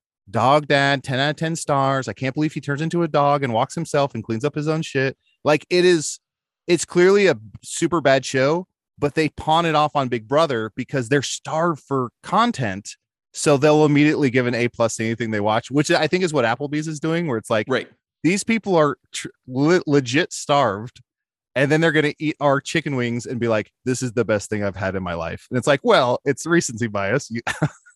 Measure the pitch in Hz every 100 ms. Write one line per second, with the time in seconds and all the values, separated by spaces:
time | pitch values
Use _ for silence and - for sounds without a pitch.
0 | _ _ - 107 123 151 143 143 139 139
1 | 135 127 143 147 160 165 - 143 135 135
2 | 117 101 131 139 156 156 139 139 160 170
3 | 170 147 143 143 135 113 135 - 165 143
4 | 139 117 101 113 147 151 147 160 156 135
5 | 135 - _ _ 139 151 - 180 175 170
6 | 143 - _ _ _ _ - 175 - 175
7 | 180 202 190 113 107 - - - 165 170
8 | 135 135 - 135 139 170 185 _ _ _
9 | 143 160 156 - - 160 170 151 151 147
10 | 127 120 110 143 165 117 110 - 123 143
11 | 117 139 - - - 156 170 147 _ 135
12 | 123 - - 196 240 170 113 95 - -
13 | _ _ _ - 156 143 151 151 151 143
14 | 147 131 139 123 123 120 120 - 113 -
15 | 113 117 113 107 104 110 - 135 151 170
16 | 156 185 185 147 113 120 143 147 160 151
17 | 165 165 170 113 - 110 110 123 - _
18 | _ _ 151 196 - 226 202 170 147 -
19 | _ - - - - 127 147 180 - 143
20 | 123 143 180 - - 143 123 101 120 -
21 | _ _ _ _ _ 127 139 156 165 151
22 | 147 - 151 - 143 139 - 170 151 131
23 | 120 120 110 123 117 110 101 _ 123 127
24 | 127 113 104 107 - 107 101 95 98 95
25 | 90 85 82 90 - 123 135 143 240 185
26 | 123 127 143 135 156 170 - 113 117 101
27 | 98 135 - 113 - - 151 - _